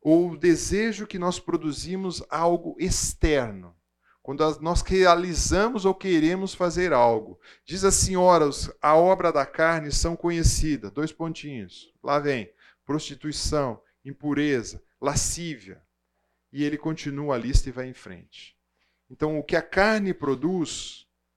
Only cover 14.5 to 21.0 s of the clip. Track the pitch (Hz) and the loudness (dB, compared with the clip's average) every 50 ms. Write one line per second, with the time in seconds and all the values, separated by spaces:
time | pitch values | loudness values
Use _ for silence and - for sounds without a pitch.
14.5 | 139 120 107 - - - _ _ _ - 127 139 147 - - - - - 175 165 | 0 0 -2 -6 -12 -16 _ _ _ -6 -4 -2 -2 -2 -2 -4 -4 -6 -8 -10
15.5 | 147 113 98 95 87 - _ _ _ _ _ _ _ _ _ _ _ _ _ _ | -12 -14 -16 -20 -20 -20 _ _ _ _ _ _ _ _ _ _ _ _ _ _
16.5 | - 143 147 147 151 143 - 160 156 - - 147 139 143 147 147 131 120 113 120 | -6 -4 -4 -2 -2 -4 -4 -6 -6 -6 -6 -8 -6 -6 -4 -2 -2 -2 0 2
17.5 | 139 - - 139 117 127 127 131 127 - - 101 92 87 - _ - - - - | 2 2 0 0 -6 -10 -10 -12 -12 -18 -20 -20 -20 -20 -20 _ -20 -20 -20 -20
18.5 | _ _ _ _ _ _ _ _ _ _ _ - 127 - 156 156 156 151 143 - | _ _ _ _ _ _ _ _ _ _ _ -16 -8 -4 -4 -2 -2 -4 -4 0
19.5 | 180 165 - - - 185 196 220 220 214 196 190 170 - 147 139 135 123 143 170 | -2 -2 -2 0 2 2 4 4 2 2 0 -2 -4 -2 -2 -2 -2 0 -2 -2
20.5 | 185 180 151 - - - - - - - | -2 -2 -4 -4 -6 -10 -12 -14 -16 -18